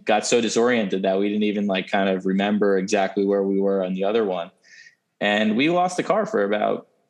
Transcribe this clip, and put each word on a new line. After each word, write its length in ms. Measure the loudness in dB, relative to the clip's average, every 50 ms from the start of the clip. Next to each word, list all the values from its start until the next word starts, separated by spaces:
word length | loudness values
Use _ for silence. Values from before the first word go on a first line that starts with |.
| 0
got 200 | 0 0 0 2
so 140 | 2 2 2
disoriented 640 | 2 2 2 2 2 2 2 0 0 -2 -2 -2 0
that 160 | 0 0 0
we 80 | 0 0
didn't 140 | 0 0 0
even, 240 | 0 0 -2 -2 -2
like, 200 | -2 -2 -2 -2
kind 200 | -2 0 0 0
of 160 | 0 0 0
remember 520 | 0 0 0 0 0 0 2 2 2 2 0
exactly 480 | 0 0 0 0 0 0 0 0 0
where 180 | 2 2 0 0
we 160 | 0 0 0
were 240 | 0 0 0 0 -2
on 80 | -2 -2
the 120 | -2 -2
other 180 | 0 0 0 0
one. 240 | -2 -2 -4 -6 -8 -14 _ _ -20 -20 -20 -20 -20 -20 _ _ _ _ -4
And 360 | -2 0 2 2 2 0 2 2
we 120 | 2 2
lost 280 | 2 2 0 0 -2 -2
the 60 | -2
car 220 | 0 0 0 0
for 180 | 0 0 0 0
about 440 | 0 0 0 0 -2 -2 -4 -6 _ _ _ _